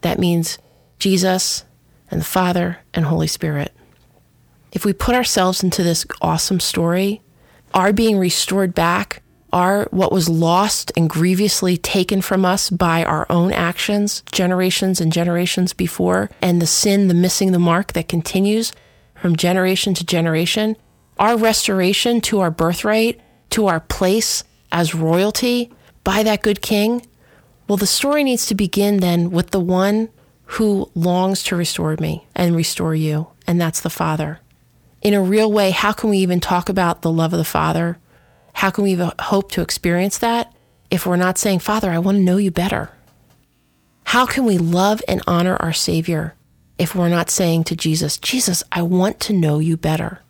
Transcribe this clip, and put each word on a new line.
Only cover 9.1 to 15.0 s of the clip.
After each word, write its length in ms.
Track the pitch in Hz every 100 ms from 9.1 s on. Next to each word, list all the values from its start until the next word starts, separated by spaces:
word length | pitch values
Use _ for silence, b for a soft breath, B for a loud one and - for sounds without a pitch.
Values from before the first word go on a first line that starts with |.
| - _ _ _
our, 320 | 180 180 202 208
what 220 | 180 190
was 160 | 190 165
lost 640 | 165 165 175 208 - - -
and 140 | 165
grievously 680 | 156 175 185 208 - 185 180
taken 460 | - 196 180 196
from 240 | 185 190 185
us 240 | 190 -
by 340 | 175 175 165
our 260 | 165 156 -
own 220 | 175 180
actions, 720 | - 170 180 - 202 208 - -
generations 680 | - 180 185 185 - 190 185